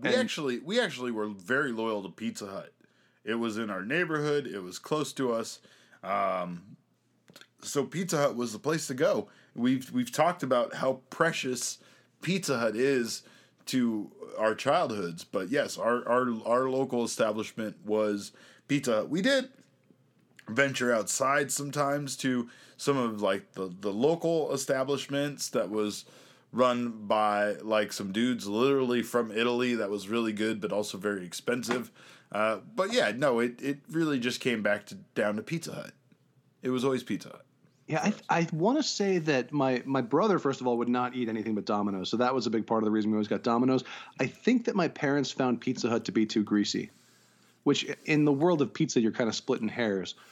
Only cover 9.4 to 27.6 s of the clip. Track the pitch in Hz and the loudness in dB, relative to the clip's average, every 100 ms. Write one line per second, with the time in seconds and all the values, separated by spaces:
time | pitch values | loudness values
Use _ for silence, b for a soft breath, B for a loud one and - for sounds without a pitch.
9.4 | b - 123 131 - 123 120 - 165 175 | b -2 0 0 0 -4 -2 2 0 0
10.4 | 135 123 117 - 135 131 - - 165 156 | 2 2 2 -2 -2 -2 -8 0 0 2
11.4 | 131 120 - - b b b _ 156 185 | -4 -4 -6 -8 b b b _ -4 -2
12.4 | - 120 117 107 139 131 113 - b b | 0 0 0 2 2 2 0 -6 b b
13.4 | b _ - 131 120 107 95 - - - | b _ -2 2 2 0 -6 -12 -12 0
14.4 | 110 107 135 170 143 107 87 85 - 98 | 2 2 2 2 2 -2 -4 -8 -6 -6
15.4 | 92 143 104 - 110 120 117 123 127 110 | -2 -2 -2 -2 0 0 2 2 2 -2
16.4 | 107 120 131 131 131 120 110 - 110 107 | 2 2 2 0 0 0 -2 0 0 0
17.4 | 104 - 107 - 104 107 107 101 98 B | -6 -8 -8 -8 -2 0 2 0 -6 B
18.4 | B B - 139 123 107 - 165 233 277 | B B -4 -2 2 0 0 0 2 2
19.4 | 254 - _ _ _ _ _ _ _ - | 0 -12 _ _ _ _ _ _ _ -20
20.4 | - 113 139 127 123 113 101 - 131 143 | -4 0 2 2 2 2 2 0 2 2
21.4 | 143 - 143 147 139 143 143 - 135 123 | 0 -4 -4 -2 0 -2 -4 -4 0 0
22.4 | 120 B B - - 139 117 107 101 98 | -4 B B -2 0 2 0 0 0 0
23.4 | - - 95 92 101 101 147 165 165 165 | -4 -8 -8 -4 -4 2 2 2 0 0
24.4 | 139 139 - 131 135 135 - 139 143 127 | 0 -2 -2 -2 0 -2 -2 -2 -4 -4
25.4 | - 120 95 107 104 98 - B B B | -4 -2 0 0 -2 -4 -14 B B B
26.4 | B 110 127 120 120 110 101 107 107 104 | B 4 4 4 -2 -6 0 2 4 4
27.4 | 104 95 | 2 -2